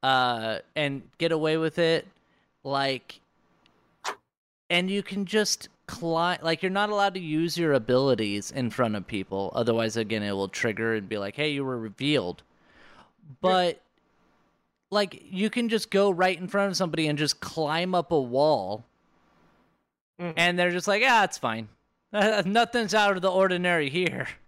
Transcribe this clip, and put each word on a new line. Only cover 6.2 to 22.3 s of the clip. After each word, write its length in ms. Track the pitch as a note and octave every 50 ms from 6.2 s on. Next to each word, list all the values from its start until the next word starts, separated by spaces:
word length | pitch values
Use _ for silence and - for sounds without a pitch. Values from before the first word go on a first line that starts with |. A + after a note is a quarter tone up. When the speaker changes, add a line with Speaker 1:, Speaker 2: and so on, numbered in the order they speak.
| E3+ F3 F3+ - -
Speaker 1:
like, 200 | E3 E3 D#3+ -
you're 80 | F#3+
not 200 | F#3 G3+ G#3 G#3
allowed 240 | G#3+ G3+ G3+ G3+ F#3
to 60 | F#3+
use 360 | F3+ D#3+ D3+ D#3 E3 E3+ D#3
your 160 | E3+ E3+ D#3+ C#3+
abilities 800 | C3 A2+ A2 B2 B2+ C3+ C#3 B2+ G#2+ A2 G#2 G2+ G2+ G2 -
in 200 | - - B2+ A#2
front 260 | G#2+ - B2+ A2+ G#2+
of 100 | G#2 F2+
people. 440 | - - G2+ F#2+ - F#2+ G2 G2 F#2 -
Otherwise, 420 | B2 A#2+ A#2 A2+ A2+ A2+ A2+ G#2+
again, 260 | A2+ A2+ G#2 A2+ G#2+ G#2
it 100 | G#2 G2+
will 160 | G2 G2 F#2+
trigger 460 | - - - A#2+ G#2+ F#2+ A2 A2+ A2+
and 140 | A2 G2+ F#2+
be 100 | G#2+ G#2
like, 180 | G2 G2 G#2+
"Hey, 140 | - D3 D#3
you 140 | D3 C#3 C#3
were 140 | C3 B2+ A#2+
revealed." 640 | A2+ A2 G2 - B2+ C#3+ D3+ C3+ G2 F2 F2+ - - _ _ _ _ _ _ _ - - - - - _ _ _ _
Speaker 2:
Yeah. 80 | D#3 C3+ _
Speaker 1:
But, 400 | - F#3 F#3 F#3 F3+ F3 D#3+ - _ _ _ _ _ _ _ _ _ _ _ _ _ _ _ _ _ _ _ _ _ _
like, 320 | F#3+ G#3 G#3 F#3 - - - -
you 180 | F#3+ F#3 G3+ A3
can 180 | - B3 A#3 A#3
just 220 | A3 A3 - -
go 200 | - G3 G3+ G3+
right 280 | F#3+ E3 F3+ F#3 F#3 D#3
in 100 | F3+ F3
front 220 | - G3+ G3+ G3+
of 60 | F#3
somebody 320 | - F#3+ E3+ D3+ D#3+ D#3+ D#3
and 100 | D3 D3
just 220 | D3+ C#3+ - -
climb 540 | - - - E3 D#3+ D3 D3+ E3 F3 F#3 F#3
up 180 | F3+ E3 - F3
a 80 | D#3
wall. 640 | C3+ A#2+ A#2 C3 C#3+ D#3 D3+ A#2+ G2 F#2 G2+ A2 A#2 _ _ _ _ _ _ _ _ _ _ _ _ _ _ _ _ _ _ _ _ _ _ _ _ _ _ _
Speaker 2:
Mm-hmm. 140 | F3+ F3 D#3+
Speaker 1:
And 220 | E3 E3+ F3 F3 F3
they're 120 | F3+ F3+
just 180 | F3 F3+ - -
like, 140 | G3 G#3 A3+
"Ah, 180 | C4 B3 A3+ G3+
it's 140 | F3+ - -
fine. 300 | - B2 A2 A2+ A2+ G#2+ _ _ _ _
<laughs> 220 | _ _ _ _ -
Nothing's 840 | G#3 G3 G#3+